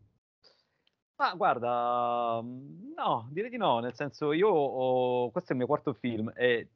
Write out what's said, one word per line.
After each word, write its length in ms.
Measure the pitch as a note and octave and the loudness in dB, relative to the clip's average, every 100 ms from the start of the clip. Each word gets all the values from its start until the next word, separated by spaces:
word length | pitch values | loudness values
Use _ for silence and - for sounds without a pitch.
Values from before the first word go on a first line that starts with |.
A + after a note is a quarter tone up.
| _ _ _ _ _ _ _ _ _ _ _ - | _ _ _ _ _ _ _ _ _ _ _ -2
Ma 180 | C4 | -2
guarda, 1080 | F#3 F#3+ B2 A#2+ A#2+ A#2+ A#2+ A#2+ A#2+ A#2 A#2 | 2 0 2 0 0 0 0 0 0 0 -2
mm, 520 | A#2+ B2+ C#3+ D#3+ B3+ E4 | -4 -12 -14 -16 -14 -4
no, 320 | G3+ C3 A2+ | -2 -2 -4
direi 180 | D3+ A#3 | -8 -6
di 60 | A#3+ | 0
no, 220 | F3+ A#2 | 2 2
nel 160 | B2 | 0
senso 380 | A#2+ C#3+ - D3+ | -4 -8 -2 0
io 160 | D#3 G#3+ | 2 4
ho, 840 | E3 C#3 B2 B2+ B2+ B2 B2 B2 | 4 2 0 0 2 2 0 -2
questo 200 | F3+ - | -4 -4
è 20 | |
il 60 | C3 | -2
mio 100 | B2 | 0
quarto 240 | D3 - | 0 0
film 400 | - B2 A2 A2 | -4 -4 -2 -4
e 360 | - B2 A#2 - | 2 2 2 -2